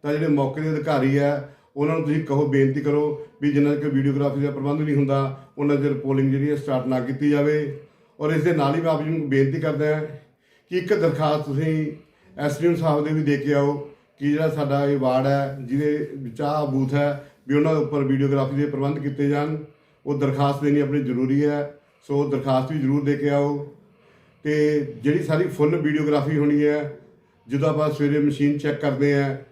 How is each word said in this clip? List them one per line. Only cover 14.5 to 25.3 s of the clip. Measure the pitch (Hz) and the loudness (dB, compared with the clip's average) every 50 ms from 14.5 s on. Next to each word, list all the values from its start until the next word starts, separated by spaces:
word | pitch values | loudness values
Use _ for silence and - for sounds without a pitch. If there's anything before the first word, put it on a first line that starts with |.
| 151 147 143 139 139 139 143 | 0 -2 -2 0 0 0 2
ਇਹ | 143 143 135 | 2 0 0
ਵਾਰਡ | 131 127 127 131 135 139 | 0 2 2 2 2 2
ਹੈ | 139 139 139 135 139 139 | 2 0 0 -2 -6 -8
ਜਿਹਦੇ | 123 117 131 143 151 147 147 147 - - 139 | -8 -4 -2 0 0 0 0 -2 -4 -6 -8
ਵਿੱਚ | 139 131 117 113 143 | -12 -12 -12 -8 -6
ਆਹ | 147 143 147 156 147 135 | -4 -2 -2 -2 -2 -2
ਬੂਥ | 131 135 135 131 139 | 0 0 0 0 0
ਹੈ | 143 143 143 143 - - - - _ _ 127 | 0 0 0 -2 -4 -10 -16 -20 _ _ 0
ਵੀ | 143 | 2
ਉਹਨਾਂ | 147 151 160 160 | 2 4 4 2
ਦੇ | 151 | 0
ਉੱਪਰ | 135 135 147 143 135 | 0 0 0 -2 0
ਵੀਡੀਓਗ੍ਰਾਫੀ | 135 135 131 139 139 139 139 139 131 139 | 0 2 2 2 2 2 2 0 0 0
ਦੇ | 139 147 | -2 -2
ਪ੍ਰਬੰਧ | 147 147 139 139 139 151 151 | -2 -2 -2 -2 -2 -2 -2
ਕੀਤੇ | 139 143 135 139 143 143 | -4 -6 -4 -2 -2 0
ਜਾਣ, | 147 147 147 156 156 151 - - - _ _ _ _ _ - | 0 0 -2 -2 -4 -6 -8 -12 -20 _ _ _ _ _ -6
ਉਹ | - - 147 | -6 -4 -2
ਦਰਖਾਸਤ | 143 131 127 131 143 139 139 139 147 | 0 -2 0 0 0 0 0 0 0
ਦੇਣੀ | 147 143 147 | 2 2 2
ਆਪਣੀ | 143 135 143 147 | 2 0 0 -2
ਜ਼ਰੂਰੀ | 131 123 123 123 131 131 139 143 147 | -2 -2 -2 -2 0 0 2 2 2
ਹੈ। | 147 147 147 143 143 - - _ _ _ _ _ - | 2 0 -2 -4 -6 -8 -16 _ _ _ _ _ -4
ਸੋ | 143 139 143 143 | -2 0 0 0
ਦਰਖਾਸਤ | 143 131 127 135 131 131 131 131 | -2 -2 0 0 0 0 0 0
ਵੀ | 160 151 | -2 -2
ਜ਼ਰੂਰ | 131 131 143 147 139 | 0 0 0 0 2
ਦੇ | 139 143 143 | 0 0 0
ਕੇ | 143 143 | 0 0
ਆਓ। | 143 143 143 143 143 143 147 - - - _ _ _ _ _ _ _ _ _ _ _ _ - | 2 2 2 0 -2 -4 -6 -10 -16 -20 _ _ _ _ _ _ _ _ _ _ _ _ -4
ਤੇ | 151 151 151 151 151 151 147 135 - - 120 113 | -2 2 2 2 2 2 0 -2 -4 -8 -4 0
ਜਿਹੜੀ | 139 156 185 - | 0 2 2 0
ਸਾਰੀ | - | 0